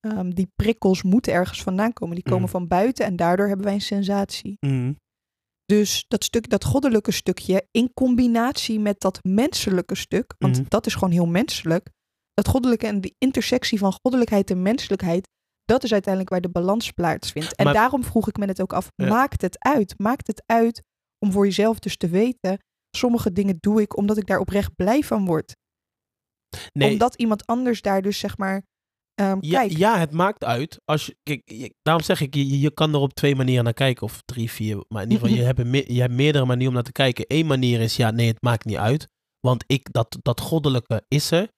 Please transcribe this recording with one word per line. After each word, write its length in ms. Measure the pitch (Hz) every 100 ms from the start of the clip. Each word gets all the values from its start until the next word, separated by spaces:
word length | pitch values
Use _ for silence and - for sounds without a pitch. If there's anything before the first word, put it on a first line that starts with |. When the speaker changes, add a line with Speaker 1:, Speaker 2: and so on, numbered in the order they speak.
Speaker 1:
ehm, 300 | 214 214 185
die 180 | 175 185
prikkels 480 | - 214 226 196 185
moeten 300 | 185 208 -
ergens 300 | 175 185 -
vandaan 300 | - 185 220
komen. 220 | - 170
Die 100 | 170
komen 160 | - 185
Speaker 2:
Mhm. 80 | 180
Speaker 1:
van 160 | 185 175
buiten 360 | 180 220 262 202
en 100 | 175
daardoor 300 | 170 185 202
hebben 200 | 196 202
wij 80 |
een 60 | 202
sensatie. 760 | 196 202 196 202 196 - - 202
Speaker 2:
Mhm. 320 | 143 131 123 143 _ _ _ _ _ _
Speaker 1:
Dus 400 | _ 208 208 - -
dat 160 | 208
stuk, 240 | - 233 220
dat 140 | 196
goddelijke 460 | - 277 277 220 -
stukje, 560 | 190 - - - 190 -
in 200 | - 247
combinatie 840 | - 262 240 247 233 240 - - 220
met 200 | 208 202
dat 180 | 190 -
menselijke 720 | 185 196 269 - - 185 170
stuk, 400 | 196 - 175 247 -
want 180 | 131 127
Speaker 2:
Mhm. 60 | 135
Speaker 1:
dat 180 | 220 -
is 80 |
gewoon 160 | - 190
heel 140 | 170 170
menselijk, 640 | 175 233 - 160 165 - _ _ _ _
dat 160 | - 202
goddelijke 380 | 262 247 226 220
en 140 | 208
die 140 | 190 _
intersectie 600 | 262 262 214 247 - 214
van 140 | 196 190
goddelijkheid 480 | 254 254 233 208 196
en 120 | 185
menselijkheid, 680 | 185 254 - 190 180 170 190 _ _ _
dat 200 | - 240
is 80 | 254
uiteindelijk 400 | 208 196 190 185
waar 80 | 185
de 100 | 180 175
balans 300 | 180 214 -
plaatsvindt. 640 | - 170 - - - 160
En 100 | -
Speaker 2:
Maar 100 | 147
Speaker 1:
daarom 300 | 147 240 269
vroeg 240 | 247 226 214
ik 80 | 226
me 100 | 202
het 140 | 190
ook 100 | 190
af, 160 | - 180
Speaker 2:
Ja. 140 | - 185
Speaker 1:
maakt 340 | 220 277 -
het 140 | 185 -
uit? 360 | - 277 196 -
Maakt 280 | 202 254 -
het 160 | 214 -
uit 360 | 233 233 226 - _ _ _
om 140 | 208
voor 120 | 190
jezelf 340 | 202 185 214 220
dus 180 | - -
te 120 | 175
weten: 500 | 180 233 247 185 196 _ _ _ -
sommige 360 | 247 240 220
dingen 240 | 180 196 175
doe 200 | 202 214
ik 140 | 208 -
omdat 200 | 202 214
ik 100 | 190
daar 120 | 190
oprecht 360 | 185 196 196 -
blij 260 | 185 262
van 220 | - 226 190
word? 260 | 160 - - _ _ _ _ _ _ _ _ _ - -
Speaker 2:
Nee. 200 | 143 139
Speaker 1:
Omdat 220 | 214 233
iemand 320 | - 233 208 -
anders 360 | 233 254 226
daar 200 | - 196
dus, 160 | 190 202
zeg 180 | 202 -
maar, 240 | 196 190 - _ _ _ _
ehm, 220 | - 196 190
Speaker 2:
Ja, 180 | 160 175
Speaker 1:
kijk. 160 | 220 156
Speaker 2:
ja, 220 | 196 220
het 140 | 165
maakt 320 | 151 185 214
uit. 320 | 113 120 151 -
Als 220 | - 151 -
je, 100 | -
kijk, 200 | - 139
je, 300 | _ 107 127 _
daarom 200 | - 165
zeg 160 | 151 185
ik, 140 | 139
je, 240 | 143 139 139
je 100 | 147
kan 240 | - 156
er 60 | 147
op 120 | 139
twee 220 | - 147 135
manieren 280 | 127 127
naar 80 | 117
kijken, 300 | 117 135 123
of 200 | 104 -
drie, 260 | - 123 113
vier, 340 | - 107 101 -
maar 140 | 110
in 80 | 101
ieder 140 | 214 -
geval, 120 | 127
Speaker 1:
<laughs> 20 |
Speaker 2:
je 60 | 120
hebt 120 | 127
een 120 | 120
me-, 220 | 135 139
je 60 | 123
hebt 120 | 123
meerdere 300 | 123 143 143
manieren 240 | 127 123 131
om 60 |
naar 80 | 123
te 80 | 120
kijken. 320 | - 135 120 -
Eén 180 | 151 160
manier 340 | 135 127 120
is, 160 | 113 -
ja, 140 | 117
nee, 160 | 117 117
het 160 | 110
maakt 220 | 123 113
niet 120 | - 104
uit, 320 | 104 147 - _ _ _
want 240 | 127 123 -
ik, 260 | 139 -
dat, 260 | 127 113 -
dat 180 | - 120
goddelijke 640 | - 160 147 127 - 110 -
is 220 | 147 -
er. 180 | 165 214